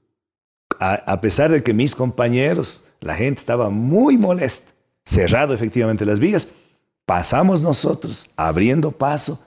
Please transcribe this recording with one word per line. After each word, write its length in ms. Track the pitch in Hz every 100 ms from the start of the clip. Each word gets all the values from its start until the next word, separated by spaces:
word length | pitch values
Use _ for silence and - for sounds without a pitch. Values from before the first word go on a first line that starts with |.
| _ _ _ _ _ _ _ -
A, 140 | 92 101 -
a 140 | 98
pesar 300 | 110 120 156
de 120 | 156
que 120 | 120
mis 200 | 107 135
compañeros, 920 | - 127 - 120 123 143 175 135 - - _
la 140 | -
gente 260 | 78 127 139
estaba 300 | - 120 110
muy 480 | 104 123 180 277 254
molesta, 540 | 196 180 135 - - _ _ _
cerrado 500 | - 113 87 117 147
efectivamente 500 | 117 113 123 110 107
las 140 | 104 104
vías, 280 | 160 202 - - _ _ _ _ -
pasamos 560 | 87 - 127 185 180
nosotros 680 | 165 139 151 160 - 107 - -
abriendo 560 | 80 80 110 143 151
paso 520 | - 139 147 - -